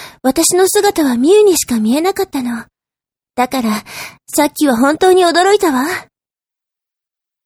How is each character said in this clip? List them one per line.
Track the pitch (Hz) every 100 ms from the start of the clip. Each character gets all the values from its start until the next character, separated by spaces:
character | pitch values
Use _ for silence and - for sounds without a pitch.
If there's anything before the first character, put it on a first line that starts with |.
| - -
私 | 254 269 320
の | 359 370
姿 | 415 403 370
は | 285 240
ミ | 277
ュ | 415
ウ |
に | 415 320
し | -
か | 233
見 | 214 277
え |
な | 359
か | 392
っ | 381
た | 277
の。 | 240 233 - _ _ _ _ _ _ -
だ | 254
か | 269
ら、 | 226 214 - - - - -
さ | - 294
っ |
き | - 294
は | 226
本 | 277 311
当 | 370
に | 370
驚 | 339 320 370
い | 403
た | 349
わ。 | 254 294 359 - _ _ _ _ _ _ _ _ _ _ _ _ _